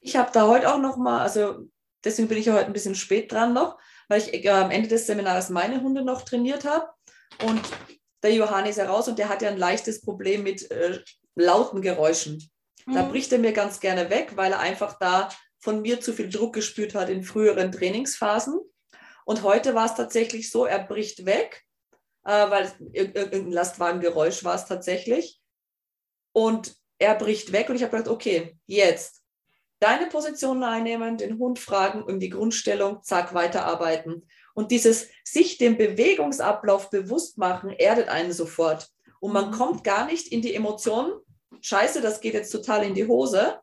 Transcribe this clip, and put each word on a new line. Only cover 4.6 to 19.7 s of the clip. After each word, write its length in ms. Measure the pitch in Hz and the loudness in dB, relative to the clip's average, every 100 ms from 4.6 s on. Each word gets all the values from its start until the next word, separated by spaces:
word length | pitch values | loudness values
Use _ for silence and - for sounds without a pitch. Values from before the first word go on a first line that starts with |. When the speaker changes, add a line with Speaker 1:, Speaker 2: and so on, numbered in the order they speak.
| 190 | 4
Speaker 1:
Ende 160 | 196 220 | 2 2
des 180 | 226 226 | 0 0
Seminars 420 | 208 196 180 185 | -2 0 0 0
meine 320 | 180 190 262 | -2 -2 -2
Hunde 220 | 269 269 | -2 -2
noch 180 | 254 254 | -2 -4
trainiert 420 | - 247 247 277 277 | -4 -2 -2 -2 -2
hab. 300 | 311 320 - _ _ _ - 220 | -2 -2 -12 _ _ _ -6 -2
Und 160 | 220 - - - - _ _ | -2 -4 -12 -16 -20 _ _
der 100 | 214 | 2
Johanni 360 | 226 214 196 196 | 4 2 2 -2
ist 80 | 208 | -2
ja 100 | 190 | 0
raus 180 | 196 240 | 0 0
und 120 | 220 | -2
der 100 | 208 | -2
hat 120 | 196 | -2
ja 80 | 214 | -2
ein 80 | 196 | 0
leichtes 440 | 180 208 - 214 | 0 0 -2 -8
Problem 420 | - 190 196 143 | -8 -6 -2 0
mit, 260 | 101 190 - | -2 -6 -8
äh, 280 | - 175 185 - - _ - | -2 -2 -2 -12 -20 _ 2
lauten 460 | 175 185 240 196 | 6 6 4 -2
Geräuschen. 680 | 190 180 156 165 151 156 156 _ _ _ - | -2 2 2 2 -2 -10 -14 _ _ _ -4
Da 180 | 262 | 0
Speaker 2:
Mhm. 60 | 277 | 0
Speaker 1:
bricht 220 | 262 269 | -2 0
er 80 | 247 | 2
mir 120 | 226 | 2
ganz 260 | 214 202 202 | 2 -2 -2
gerne 300 | 190 185 175 | -2 0 0
weg, 240 | 214 - 196 | 0 -2 -2
weil 160 | 190 | 0
er 80 | 190 | 0
einfach 380 | 175 190 202 - | -2 -2 -6 -2
da 300 | 185 180 208 - _ _ | 0 2 0 -8 _ _
von 220 | - 214 | -4 -2
mir 180 | 214 240 | 0 -2
zu 120 | - | -2
viel 160 | 220 196 | -4 -4
Druck 240 | 196 226 220 | -2 -2 -2
gespürt 400 | 208 - 208 208 | -6 -4 -6 -4
hat 140 | 185 | -4
in 140 | 190 | -4
früheren 480 | 185 214 214 190 185 | -4 2 4 4 0
Trainingsphasen. 880 | 185 185 208 262 - 214 214 226 330 427 _ _ - - - - | 0 -2 -2 -4 -2 0 0 0 -6 -6 _ _ -20 -20 -20 -4
Und 180 | 220 | 0
heute 320 | 196 214 269 | 4 4 4